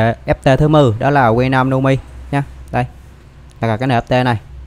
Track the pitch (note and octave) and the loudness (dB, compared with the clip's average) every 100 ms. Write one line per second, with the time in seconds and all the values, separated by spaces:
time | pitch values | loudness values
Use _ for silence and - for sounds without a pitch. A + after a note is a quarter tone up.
0 | A2+ - - - C#3+ C3 D3+ D3+ C3+ A2 | 0 -2 -4 -2 2 2 4 4 4 2
1 | C3 C#3+ A#2+ A#2 C3 C3 C3 C3 C3+ C3+ | 0 2 2 2 0 0 0 0 0 0
2 | - - - C#3+ C#3+ - - B2 B2 - | -4 -18 -6 -6 -6 -12 -8 -6 -6 -10
3 | - - - - - - A#2 G#2+ C3 A#2 | -20 -20 -20 -20 -20 -6 -4 -2 0 -2
4 | - B2+ B2+ A#2 - - | 0 0 0 -2 -6 -18